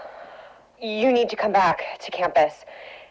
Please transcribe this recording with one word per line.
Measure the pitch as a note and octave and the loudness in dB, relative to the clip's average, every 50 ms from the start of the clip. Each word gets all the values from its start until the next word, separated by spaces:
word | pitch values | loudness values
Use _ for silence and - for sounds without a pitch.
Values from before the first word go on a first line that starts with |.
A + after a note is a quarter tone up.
| - - - - - - - - - - - - - _ _ - | -12 -14 -16 -18 -18 -20 -20 -20 -20 -20 -20 -20 -20 _ _ -12
you | - A3+ G#3+ G#3+ G#3+ C4+ B3+ | -8 -6 -2 0 2 4 4
need | A#3+ A#3+ - | 4 2 0
to | - | 0
come | - - G#3+ G3 | -2 0 2 4
back | G3 F#3 F3+ F#3+ - - - - - | 4 4 4 2 0 -4 -8 -10 -12
to | - - | -12 -10
campus. | - - - - - - - D4+ - - - - - - - - - - - - | -6 -2 -2 2 4 4 4 4 2 -4 -18 -20 -20 -18 -18 -18 -18 -20 -20 -12